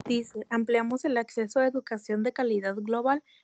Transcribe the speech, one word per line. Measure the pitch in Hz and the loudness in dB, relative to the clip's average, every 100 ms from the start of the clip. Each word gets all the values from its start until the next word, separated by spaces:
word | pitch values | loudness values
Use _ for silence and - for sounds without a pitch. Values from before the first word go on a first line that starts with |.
| - | -2
Dice, | 240 233 214 - | -2 -2 -8 -4
"Ampliamos | 233 226 233 233 254 311 | -2 2 2 2 0 0
el | 240 | 0
acceso | 226 - 214 262 | 0 -2 0 2
a | 262 | 2
educación | 262 - 220 208 214 | 2 -4 -6 -4 -2
de | 233 | 0
calidad | 240 247 208 196 196 | 0 0 0 -2 -4
global | 208 226 254 285 - _ | -2 0 2 0 -2 _